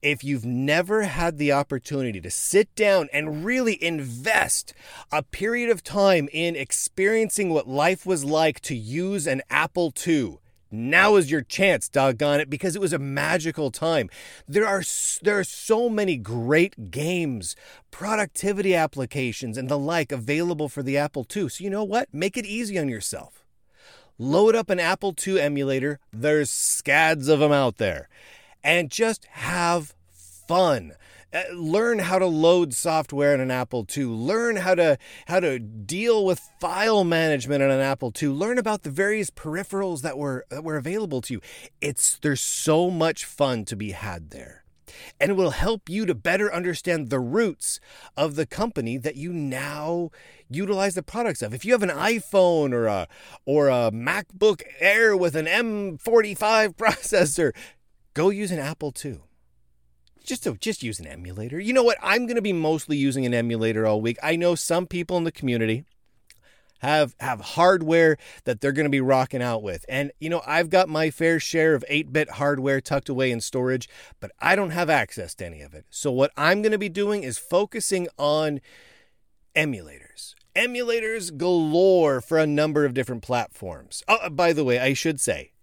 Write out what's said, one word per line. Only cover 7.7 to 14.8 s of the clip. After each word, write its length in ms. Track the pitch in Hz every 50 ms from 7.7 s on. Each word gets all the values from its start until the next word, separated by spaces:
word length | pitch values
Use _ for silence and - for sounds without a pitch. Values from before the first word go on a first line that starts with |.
| 131 139 147 170 185 - -
was 200 | 277 190 165 139
like 340 | 139 156 156 160 160 156 - -
to 120 | - 147
use 540 | 120 107 107 127 160 180 190 202 202 147 151
an 140 | 131 135 131 _
Apple 440 | 147 147 156 160 _ 180 175 160 -
two, 480 | - - 175 165 151 127 104 - - _ _ _ _ _ _ -
now 420 | 107 117 127 151 175 190 208 214
is 160 | 202 175 135
your 120 | 151 156 127
chance, 460 | _ - - 196 196 175 120 - -
doggone 520 | - 147 135 135 127 110 147 147 143 143
it, 100 | 151 139
because 240 | 143 139 - 185 156
it 60 | 202
was 120 | 196 175 160
a 60 | 156
magical 720 | 135 139 135 143 143 156 165 185 151 165 156 - 156 135
time. 400 | 110 - - 165 165 151 117 90 - - - - - - - -
There 180 | 139 202 214
are 140 | 214 196 196